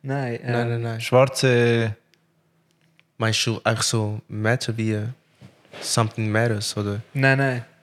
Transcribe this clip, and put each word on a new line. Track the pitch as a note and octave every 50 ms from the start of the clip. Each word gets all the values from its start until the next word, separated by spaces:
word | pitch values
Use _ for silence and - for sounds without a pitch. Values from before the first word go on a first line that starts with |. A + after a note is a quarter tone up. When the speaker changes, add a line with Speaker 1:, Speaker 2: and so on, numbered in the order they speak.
Speaker 1:
Nein, | - C3+ C3+ C#3 C3+ B2 A#2 -
ähm, | - B2
Speaker 2:
Nein, | B2 A#2+ A#2 A#2
nein, | A#2 A#2+
nein. | A#2 A#2 A2+ A2+
Speaker 3:
Schwarze | A#2 - - B2+ C3+ C3 - - - C3 B2 A#2+ A#2+ A#2+ A#2 A#2 A2+ A2 G#2+ _ _ _ _ _ _ _ _ _ _ _ _ _ _ _ _ _ _ _ _ _ _ _ _ _
Speaker 2:
Meinst | A2+ A2 A2 - -
du | A#2+ A2+ - -
eigentlich | A2+ A#2 A2 -
so | - - A2+ G#2+ G#2 G#2+ A2 - _
Matter | G#2 G#2+ G#2+ A2 A#2+ B2+ - - A2
wie | A2 A2 A2 G#2+ G#2+ G#2+ A#2 B2+ _ _ _ _ _ - - _ _ _ _ - -
Something | - - - A#2+ A2+ G#2+ - - A2+ G#2+
Matters, | G#2 A2 A#2 A#2+ A2 G#2 G#2 - -
oder? | G#2+ G#2 G2+ G2+ G#2 - _ _
Speaker 1:
Nein, | C#3 C3+ C3+ C3+ C3+
nein. | C#3 C3+ B2+ A#2+ A#2 - _ _